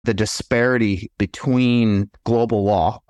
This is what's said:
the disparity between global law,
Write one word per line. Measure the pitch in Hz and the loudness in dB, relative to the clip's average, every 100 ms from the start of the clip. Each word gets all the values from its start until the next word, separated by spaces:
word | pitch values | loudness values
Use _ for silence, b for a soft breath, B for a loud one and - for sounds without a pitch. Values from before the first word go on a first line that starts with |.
the | - | -4
disparity | 101 107 - - 120 123 123 110 95 - - | -2 -2 -4 -2 0 2 2 0 -2 -6 -6
between | 98 - 143 127 123 120 113 101 101 - | -6 -4 -2 2 2 2 2 0 -2 -8
global | - 117 117 110 | -2 0 2 0
law, | 98 101 82 - | 0 2 0 -4